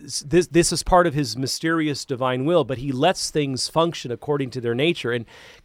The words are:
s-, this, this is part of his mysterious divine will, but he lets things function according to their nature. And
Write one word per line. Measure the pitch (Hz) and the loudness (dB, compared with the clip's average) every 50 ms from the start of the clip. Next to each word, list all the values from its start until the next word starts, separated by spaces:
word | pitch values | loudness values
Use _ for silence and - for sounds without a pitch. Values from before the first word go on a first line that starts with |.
| 147 | -6
s-, | 139 - - | -8 -10 -10
this, | - 143 139 175 170 - | -4 2 2 2 2 4
this | 139 170 165 - | 4 2 2 2
is | 175 151 | 2 -2
part | - - 185 175 175 170 | 0 4 4 6 6 4
of | 131 | 2
his | 151 143 113 110 | -2 -2 -2 -2
mysterious | 123 135 123 - - - 165 165 165 156 151 139 - - | -4 -4 -4 -4 -4 -2 -2 0 0 0 -2 -2 -4 -6
divine | - 139 117 131 127 127 127 131 | -6 -6 -2 -2 0 0 0 0
will, | 151 175 170 139 | 2 2 2 2
but | 113 131 120 | 0 -2 -6
he | - 143 131 | -4 -4 -2
lets | 127 147 180 190 - - - | 2 2 2 2 2 -2 -4
things | - 156 147 135 131 123 - - | -2 -2 -2 -2 -2 -4 -4 -2
function | - 160 165 170 156 - - 131 120 | 0 2 2 2 0 -4 -8 -8 -8
according | - - - 147 143 139 123 | -6 -4 -2 -2 -2 -2 -4
to | 113 127 | -6 -4
their | 117 120 117 | -2 -2 0
nature. | 120 143 170 170 - - 120 | 2 2 0 0 0 -2 -4
And | 120 120 113 - - - - - - - | -4 -4 -6 -8 -18 -20 -20 -20 -20 -20